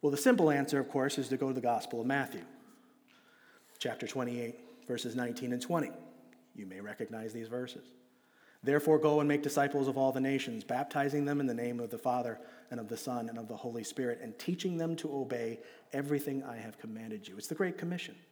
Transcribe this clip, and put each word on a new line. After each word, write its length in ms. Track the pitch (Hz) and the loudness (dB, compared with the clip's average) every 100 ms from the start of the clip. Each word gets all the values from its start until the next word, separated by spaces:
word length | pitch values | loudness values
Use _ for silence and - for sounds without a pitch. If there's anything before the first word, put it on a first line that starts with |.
Well, 100 | 151 | 2
the 60 | 143 | 4
simple 320 | 262 240 160 | 6 8 6
answer, 280 | 143 135 139 | 6 4 2
of 100 | 131 | 2
course, 280 | 143 131 139 | 2 2 0
is 120 | 123 | -2
to 80 | 127 | 0
go 100 | 135 | 0
to 60 | |
the 80 | 127 | 0
Gospel 400 | 120 117 - 120 | 2 0 0 -4
of 60 | 117 | 0
Matthew, 340 | 139 135 98 - - - - _ _ _ - _ - - - _ - | 0 0 -6 -14 -20 -20 -20 _ _ _ -20 _ -20 -20 -20 _ -6
chapter 300 | 123 113 123 | -6 -4 -6
twenty-eight, 520 | 135 123 120 117 120 - - - | -2 -2 -2 -6 -8 -16 -20 -6
verses 280 | 120 123 117 | -4 -2 -2
nineteen 380 | 123 117 123 | -2 -2 -2
and 80 | 123 | -4
twenty. 300 | - 170 147 - - - - - _ - | 0 0 0 -6 -18 -20 -20 -20 _ -14
You 100 | 98 | -14
may 160 | 92 | -12
recognize 500 | 104 104 110 113 110 | -12 -8 -8 -6 -8
these 160 | 113 113 | -8 -8
verses. 440 | 123 123 - - - _ _ _ _ - - | -6 -6 -10 -16 -20 _ _ _ _ -20 -6
"Therefore, 340 | 120 147 147 156 | 4 4 8 6
go 220 | 156 151 | 8 6
and 100 | 147 | 6
make 140 | 147 | 4
disciples 440 | 143 143 143 143 139 | 4 4 4 4 2
of 100 | 139 | 4
all 140 | 135 | 4
the 80 | 131 | 4
nations, 440 | 135 135 131 113 | 2 2 0 -6
baptizing 600 | - 123 143 147 139 147 | -2 -2 0 0 2 2
them 160 | 143 143 | 2 2
in 60 | 139 | 2
the 80 | |
name 260 | 120 120 120 | 0 -2 -2
of 120 | 117 | -4
the 80 | 113 | -2
Father 400 | 131 123 123 110 - - - | 0 2 0 -4 -10 -20 -10
and 80 | 120 | -8
of 100 | 107 | -6
the 80 | 113 | -6
Son 320 | - 123 117 | -4 -4 -4
and 80 | 117 | -8
of 100 | 110 | -8
the 80 | 110 | -8
Holy 280 | 123 117 | -6 -6
Spirit, 360 | 113 - 127 117 | -6 -2 -2 -2
and 160 | 113 110 | -6 -8
teaching 400 | - 175 190 170 | -4 -2 0 0
them 180 | 165 160 | 0 -2
to 180 | 151 139 | -2 -2
obey 440 | 123 123 113 113 - - - | -2 -2 -2 -6 -12 -20 -8
everything 500 | 139 139 147 143 135 | -6 0 0 0 -4
I 140 | 131 117 | -4 -10
have 220 | 110 107 | -10 -12
commanded 480 | 113 110 113 107 90 | -12 -10 -8 -10 -10
you." 100 | 95 | -12
It's 100 | - | -8
the 80 | - | 0
Great 220 | 185 - | 0 0
Commission. 380 | 170 175 - - - | -4 -4 -6 -14 -20